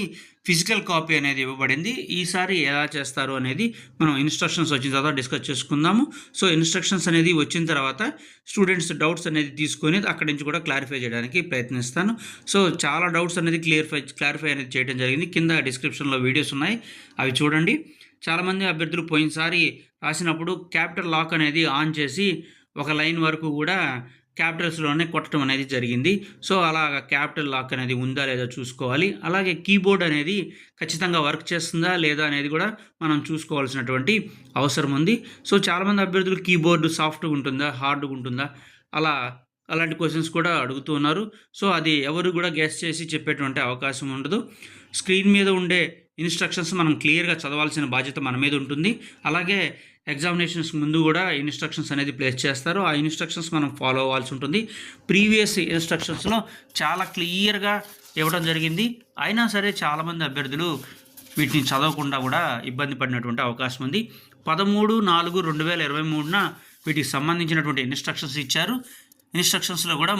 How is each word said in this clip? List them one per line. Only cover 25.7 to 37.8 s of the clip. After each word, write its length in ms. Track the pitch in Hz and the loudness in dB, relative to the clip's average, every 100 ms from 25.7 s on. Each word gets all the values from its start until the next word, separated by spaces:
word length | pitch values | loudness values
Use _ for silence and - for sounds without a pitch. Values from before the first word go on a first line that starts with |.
| 131 120 123 147 202 - - | -2 0 0 2 0 -2 -10
So, 140 | - 190 | 0 2
అలా 220 | 170 160 151 139 135 | 2 2 0 -2 -2
క్యాపిటల్ 420 | 143 147 156 143 | -2 0 -2 -4
లాక్ 200 | 131 127 | -2 -4
అనేది 220 | 131 127 123 | -4 -2 -2
ఉందా 280 | 127 131 135 | -2 -2 -2
లేదా 200 | 127 123 | -2 -4
చూసుకోవాలి. 600 | - 131 - 131 135 196 - | -6 -10 -6 -2 0 0 -2
అలాగే 300 | 160 185 190 165 | -2 0 0 -2
కీబోర్డ్ 480 | 170 202 185 196 | 2 4 6 4
అనేది 320 | 175 151 147 202 165 - - - | 4 0 0 -2 -4 -10 -20 -10
ఖచ్చితంగా 420 | 165 160 185 170 | -6 -2 0 2
వర్క్ 260 | 147 156 - | 2 0 -2
చేస్తుందా 440 | 170 165 165 170 180 | -4 -2 0 2 2
లేదా 280 | 156 147 151 | 2 2 0
అనేది 240 | 143 143 | 0 -2
కూడా 180 | 156 202 220 - - | 0 -2 -4 -14 -6
మనం 180 | 160 151 147 | 0 0 0
చూసుకోవాల్సినటువంటి 920 | 160 - 151 131 135 127 131 139 214 - - - 131 | -6 -4 -2 -2 -2 -2 0 2 0 -2 -12 -8 0
అవసరం 380 | 139 147 139 | 0 2 0
ఉంది. 220 | 139 160 233 - - | 2 2 0 -2 -16
So, 140 | - 202 | 0 2
చాలామంది 440 | 190 175 190 202 | 2 0 2 2
అభ్యర్థులు 360 | 185 190 185 185 | 2 2 0 0
కీబోర్డు 480 | 175 180 160 170 160 | 2 4 4 4 2
సాఫ్ట్‌గా 420 | 160 156 156 165 | 0 -2 -2 -4
ఉంటుందా, 380 | 147 139 135 147 | -2 -2 -2 -2
హార్డ్‌గా 420 | 127 | -2